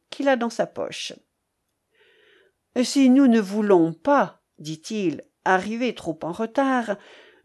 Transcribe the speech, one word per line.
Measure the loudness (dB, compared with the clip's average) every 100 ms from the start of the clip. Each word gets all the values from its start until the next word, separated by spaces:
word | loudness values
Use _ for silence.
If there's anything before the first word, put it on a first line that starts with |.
| _
qu'il | -4 0
a | 0
dans | -2
sa | -4 -6
poche. « | -6 -10 -8 -14 -16 _ _ _ _ _ _ _ _ _ _ _ _ _ _ _ -4
Si | -2 4 4
nous | 6 6
ne | 4
voulons | 0 -2 4 4 4
pas, | -2 0 2 0 -6 _ -18
dit-il, | -14 -12 -8 -4 -4 -4 -10 _ 0
arriver | 0 -2 -6 -6 -6
trop | -8 -8
en | -8
retard, | -8 -6 -2 -2 -2 -4 -8 -12 -20 -20 _